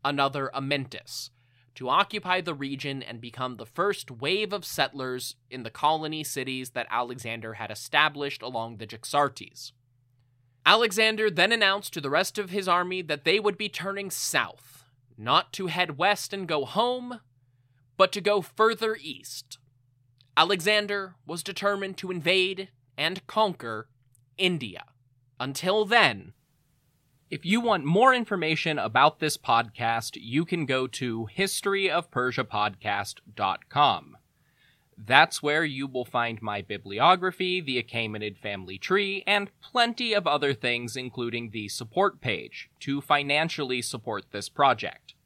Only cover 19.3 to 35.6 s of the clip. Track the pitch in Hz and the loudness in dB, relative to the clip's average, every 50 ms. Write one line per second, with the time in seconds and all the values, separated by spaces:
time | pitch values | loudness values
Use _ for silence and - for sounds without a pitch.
19.3 | - - - _ - _ _ _ _ _ _ _ _ _ _ _ _ _ _ _ | -14 -14 -14 _ -20 _ _ _ _ _ _ _ _ _ _ _ _ _ _ _
20.3 | _ 147 160 175 202 185 156 202 214 208 208 202 208 202 196 190 180 _ _ - | _ 4 4 4 4 0 2 2 2 2 0 -2 -6 -6 -8 -10 -16 _ _ -10
21.3 | 165 170 - - 190 - 202 202 202 196 196 190 190 - - 185 185 175 143 170 | -10 -8 -8 -10 -10 -2 0 0 0 0 -4 -6 -8 -10 -8 -6 -6 -2 0 2
22.3 | 185 190 185 185 190 185 190 190 _ _ _ _ _ - 147 160 185 185 _ - | 4 4 4 2 -2 -6 -10 -14 _ _ _ _ _ -2 -2 -2 -2 -4 _ -4
23.3 | - 220 220 202 170 - - 117 110 107 113 _ _ _ _ _ _ _ _ _ | 0 2 2 2 0 -4 -8 -8 -8 -8 -10 _ _ _ _ _ _ _ _ _
24.3 | _ - 185 180 180 156 139 107 90 - - _ _ _ _ _ _ _ _ _ | _ 0 0 0 2 0 -4 -8 -10 -14 -18 _ _ _ _ _ _ _ _ _
25.3 | _ _ 127 135 135 - - 185 190 214 214 190 226 240 202 143 113 98 95 - | _ _ -8 -6 -6 -4 0 0 2 2 2 4 4 6 6 6 4 0 -10 -16
26.3 | - _ _ _ _ _ _ _ _ _ _ _ _ _ _ _ _ _ _ _ | -20 _ _ _ _ _ _ _ _ _ _ _ _ _ _ _ _ _ _ _
27.3 | - 147 - 170 202 233 233 233 214 180 135 143 165 190 247 262 254 247 233 - | -12 -8 0 0 2 2 4 2 2 2 2 2 4 8 8 8 6 6 2 0
28.3 | 208 185 160 156 160 147 - 170 156 143 98 110 107 123 135 156 - _ - 151 | -2 0 0 0 0 0 0 -2 0 0 -2 2 4 6 6 6 6 _ -2 -2
29.3 | - - _ - 123 117 117 110 - - 123 113 117 113 110 - - - - 113 | -2 -2 _ 2 4 4 4 0 -4 -2 0 0 0 0 -2 -6 -12 -12 -10 -2
30.3 | 117 147 170 - 185 170 156 131 135 131 131 123 - - 131 123 113 113 113 104 | 0 0 0 0 -2 -2 0 0 0 0 0 -2 -4 -4 -4 -4 -2 -4 -6 -6
31.3 | - - 196 190 - - - 202 196 196 196 185 151 170 165 - - 135 123 127 | -2 -2 0 0 0 -2 0 0 0 2 2 2 2 0 -2 -2 -2 0 0 0
32.3 | 117 - 127 110 - 104 104 107 98 - - 107 101 101 101 - - - _ - | 0 -2 -4 -2 0 0 0 0 -2 -4 -4 -2 -2 -2 -2 -6 -8 -16 _ -20
33.3 | 104 - 104 95 90 - - _ - 143 147 135 104 82 - - - - _ _ | -6 -2 0 0 0 -2 -6 _ 2 4 4 4 4 2 -4 -12 -20 -20 _ _
34.3 | _ _ _ _ _ _ _ _ _ _ _ _ _ - 110 104 127 139 160 165 | _ _ _ _ _ _ _ _ _ _ _ _ _ -20 -2 6 8 8 8 8
35.3 | - - - 147 147 156 | 4 -2 0 2 2 2